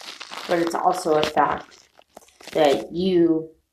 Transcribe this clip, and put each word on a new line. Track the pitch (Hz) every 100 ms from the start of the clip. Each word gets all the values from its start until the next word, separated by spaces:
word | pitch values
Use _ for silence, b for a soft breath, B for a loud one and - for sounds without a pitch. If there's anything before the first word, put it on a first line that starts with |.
| - - - - -
But | 175
it's | 170 -
also | 180 180 170 151
a |
fact | 151 151 143 151 - - _ _ _ - _ _ -
that | - 143 - -
you | 165 185 175 165 160 160 _ _